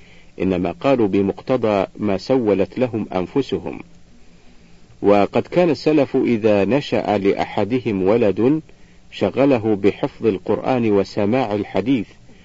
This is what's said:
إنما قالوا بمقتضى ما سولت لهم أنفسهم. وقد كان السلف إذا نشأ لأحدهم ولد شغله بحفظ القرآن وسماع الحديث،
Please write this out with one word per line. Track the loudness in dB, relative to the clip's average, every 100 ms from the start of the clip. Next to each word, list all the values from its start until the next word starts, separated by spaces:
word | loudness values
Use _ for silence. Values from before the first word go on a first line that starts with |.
| -20 -20 -16 -4
إنما | -2 0 -2
قالوا | -2 0 2 2
بمقتضى | 2 0 -2 -2 -2 0 0 -2 -4
ما | -4 -2
سولت | 0 0 2 2 0 -2
لهم | -4 -4 -4
أنفسهم. | -4 -2 -4 -2 -4 -6 -12 -16 -20 -20 -20 -20 -20 -20 -20 -20 -20 -20 -2
وقد | 2 4 2 0
كان | -2 0 0
السلف | 0 0 2 2 0
إذا | 0 2 2 2
نشأ | 2 0 0 -2 0 0
لأحدهم | 0 0 -2 -4 -2 -2 -2 0
ولد | 2 2 2 2 0 0 -6 -20 -20 -20 -16
شغله | -4 -2 2 2 2 0 0
بحفظ | 0 0 -6 -4 -2
القرآن | -2 -2 -2 -2 0 2
وسماع | 0 0 -2 0 0 -2
الحديث، | -4 -4 -4 0 -2 -4 -14 -20 -20